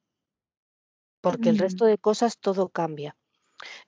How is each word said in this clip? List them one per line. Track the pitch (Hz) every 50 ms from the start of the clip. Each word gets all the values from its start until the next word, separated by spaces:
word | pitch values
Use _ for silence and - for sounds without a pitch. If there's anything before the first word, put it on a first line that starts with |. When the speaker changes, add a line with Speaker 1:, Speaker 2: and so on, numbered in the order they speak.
| _ _ _ _ _ _ _ _ _ _ _ _ _ _ _ _ _ _ _ _ _ _ _ _
Speaker 1:
Porque | - 180 180 - 226 233
el | 226
resto | 208 185 190 185 185 233
Speaker 2:
Mm. |
Speaker 1:
de | 220 214
cosas | 202 - 214 214 - 240 233 - _
todo | - 196 190 190 190
cambia. | - - - 170 160 156 147 143 147 - _ _ _ _ _ _ _ _ - - - - - -